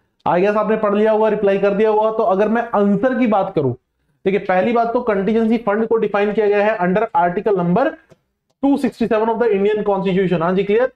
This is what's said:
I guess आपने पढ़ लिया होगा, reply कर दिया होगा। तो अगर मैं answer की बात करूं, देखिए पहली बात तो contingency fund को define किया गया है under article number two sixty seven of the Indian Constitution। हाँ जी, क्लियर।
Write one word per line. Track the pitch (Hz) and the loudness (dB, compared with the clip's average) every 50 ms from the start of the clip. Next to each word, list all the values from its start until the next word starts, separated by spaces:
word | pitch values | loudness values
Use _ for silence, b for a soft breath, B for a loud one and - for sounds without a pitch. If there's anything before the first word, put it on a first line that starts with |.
| _ _ _ _ - | _ _ _ _ -4
I | 139 160 | -2 0
guess | 175 185 208 208 | 2 2 2 0
आपने | 214 208 196 220 | 0 0 0 -2
पढ़ | 214 214 208 202 | 0 0 0 0
लिया | 208 214 220 | 2 2 2
होगा, | 220 214 220 220 | 2 2 2 0
reply | 208 208 202 196 196 | 0 0 0 0 0
कर | 196 190 202 190 | 2 0 0 2
दिया | 190 220 220 | 2 2 2
होगा। | 214 214 214 220 | 2 2 0 0
तो | 214 - 190 | 0 0 0
अगर | 170 190 190 214 | 0 0 0 0
मैं | 208 226 240 233 - - | 0 0 -2 -4 -2 -2
answer | 202 202 202 202 196 226 254 262 226 | 0 0 2 0 0 0 0 0 0
की | 254 | 0
बात | 220 214 196 190 190 - | 0 0 0 0 -2 -2
करूं, | 165 139 127 120 - _ _ _ _ _ _ _ _ - | -2 -2 -2 -4 -6 _ _ _ _ _ _ _ _ -4
देखिए | 190 185 196 | -2 -2 -2
पहली | 190 - 185 185 190 233 233 | -2 0 0 0 0 0 0
बात | 233 233 233 233 | 0 0 -2 -4
तो | 247 | -6
contingency | - 214 208 196 196 190 220 226 226 220 233 | -4 -4 -2 -2 0 0 0 0 0 0 0
fund | 226 - 208 202 220 226 | -2 0 -2 -2 -2 0
को | - 226 | 0 0
define | 226 208 208 - 202 202 208 202 | -2 -2 -2 -2 -2 -2 0 0
किया | 220 214 | 0 0
गया | 202 202 208 202 | 2 2 2 2
है | 214 220 - | 0 0 0
under | 180 180 185 214 226 220 - | 0 0 0 0 0 0 0
article | 170 175 175 170 202 196 226 202 | 0 0 0 0 -2 -2 -2 -2
number | 180 170 170 180 220 269 320 | 0 0 0 0 0 0 -2
two | - - _ _ - _ _ _ _ _ _ _ _ - - 277 277 | -4 -8 _ _ -20 _ _ _ _ _ _ _ _ -4 0 0 0
sixty | 285 277 226 - - 233 | 2 0 -2 -2 -2 -2
seven | 202 226 214 220 233 226 | 0 0 0 0 0 0
of | 208 240 | 0 0
the | 226 | 0
Indian | 208 190 202 208 214 208 196 | 2 2 2 0 0 0 0
Constitution। | 202 196 190 175 196 180 190 196 175 185 165 | -2 -2 -2 0 0 0 0 0 0 0 0
हाँ | 160 175 185 | 0 0 0
जी, | 190 196 | 0 0
क्लियर। | 196 202 226 254 262 _ | 0 0 0 0 -2 _